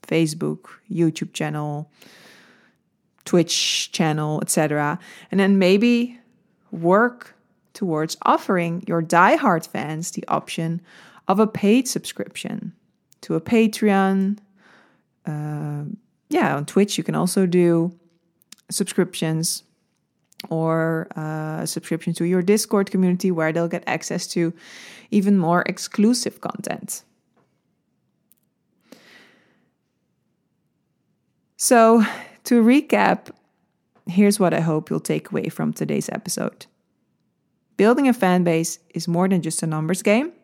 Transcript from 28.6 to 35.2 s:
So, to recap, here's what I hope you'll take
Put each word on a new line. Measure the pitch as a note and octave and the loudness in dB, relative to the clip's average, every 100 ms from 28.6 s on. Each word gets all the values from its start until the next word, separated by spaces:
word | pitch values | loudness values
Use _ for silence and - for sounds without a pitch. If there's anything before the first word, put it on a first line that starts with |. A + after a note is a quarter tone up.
| _ _ _ - _ - _ _ _ _ _ _ _ _ _ _ _ _ _ _ _ _ _ _ _ _ _ _ _ _ | _ _ _ -20 _ -20 _ _ _ _ _ _ _ _ _ _ _ _ _ _ _ _ _ _ _ _ _ _ _ _
So, | - B3 A3+ A#3 A3 - - _ | 2 6 6 6 4 -2 -16 _
to | - A#3+ | 0 4
recap, | A3+ C#4 D4 G#3 G3 - - - _ _ _ _ _ _ - | 6 4 2 0 2 0 -6 -20 _ _ _ _ _ _ -4
here's | F3 G3+ G#3 | 4 4 4
what | F#3 | 2
I | - | 2
hope | E3 D#3 - | 0 -2 -2
you'll | D#3+ | -6
take | - D3+ | -2 -4